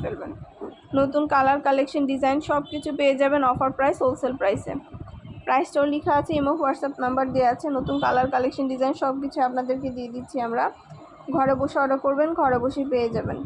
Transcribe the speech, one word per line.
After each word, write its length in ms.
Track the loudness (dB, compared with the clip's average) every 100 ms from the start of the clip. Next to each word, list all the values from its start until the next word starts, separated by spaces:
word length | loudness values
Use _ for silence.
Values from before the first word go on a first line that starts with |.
ফেলবেন। 280 | -4 -8 -10 -14 -16 -16 -16 -16 -4 0
নতুন 280 | 2 2 2
কালার, 320 | 4 4 4
কালেকশন, 420 | 2 2 2 0 0
ডিজাইন 320 | 0 0 0
সব 220 | 0 -2 -2
কিছু 180 | -6 -6 2
পেয়ে 180 | 2 4
যাবেন 260 | 4 4
অফার 280 | 2 2 0
প্রাইস, 260 | 2 0 2
হোলসেল 320 | 0 0 -2 0
প্রাইসে। 340 | 0 0 -2 -10 -10 -16 -16 -16 -16 -10 0
প্রাইসটাও 400 | 0 2 2 2
লিখা 280 | 0 2 2
আছে, 160 | 2
ইমো, 200 | 0 0 0
WhatsApp 320 | 0 0 -4 -4
নাম্বার 220 | -2 0 0
দেওয়া 160 | 2 2
আছে। 180 | 2 -2
নতুন 260 | -2 -2 0
কালার, 280 | 2 2 2
কালেকশন, 320 | 2 0 -2 -4
ডিজাইন 260 | 0 -2
সব 200 | 0 -2 -2
কিছু 160 | -4 0
আপনাদেরকে 480 | 0 0 -2 -2 -4
দিয়ে 200 | -6 -10
দিচ্ছি 240 | -10 -8 -4
আমরা। 260 | -2 0 -2 -2 -14 -20 -20 -16 -4
ঘরে 220 | 0 2 2
বসে 220 | 0 0
অর্ডার 200 | 2 2
করবেন, 300 | 0 2 2
ঘরে 240 | 2 2 2
বসেই 260 | 0 -2 -2
পেয়ে 240 | 0 0
যাবেন। 280 | -2 -4 -6